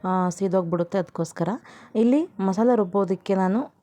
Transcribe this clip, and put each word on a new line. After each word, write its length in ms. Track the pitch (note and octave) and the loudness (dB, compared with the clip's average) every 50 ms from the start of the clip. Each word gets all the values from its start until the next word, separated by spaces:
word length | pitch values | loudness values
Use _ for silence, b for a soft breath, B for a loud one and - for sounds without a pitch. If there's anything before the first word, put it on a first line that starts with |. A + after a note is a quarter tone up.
| - | -2
ಆ, 240 | F#3 F#3 F#3 F#3 F3+ | -2 0 0 0 -2
ಸೀದೋಗ್ಬಿಡುತ್ತೆ. 680 | F3 - G3 F#3+ F3 F#3+ F3+ E3+ E3+ E3+ F3 E3+ - G3 | -2 -2 -4 0 0 0 0 0 -2 -2 -2 -2 -2 -4
ಅದಕ್ಕೋಸ್ಕರ 500 | F3 - _ - E3 D#3+ - - E3+ E3+ G#3 A3+ B B B B B B B | -4 -4 _ -6 -6 -6 -4 -4 -2 -2 -2 -6 B B B B B B B
ಇಲ್ಲಿ 340 | G#3+ A3+ A#3 B3+ D4 E4 F4+ - - | 2 2 4 4 2 0 -2 -6 -4
ಮಸಾಲೆ 360 | F#3+ F#3+ F#3+ F#3 A3+ B3 B3 | -2 -2 0 2 2 4 4
ರುಬ್ಬೋದಕ್ಕೆ 580 | A3+ G#3 F3+ F3 G3+ G3 F3 F#3+ F3+ _ - G3 | 2 0 0 0 0 0 0 -2 -6 _ -2 0
ನಾನು 280 | F#3+ F#3+ F#3 F#3+ A3+ C#4+ - _ _ | 0 2 2 0 0 -2 -6 _ _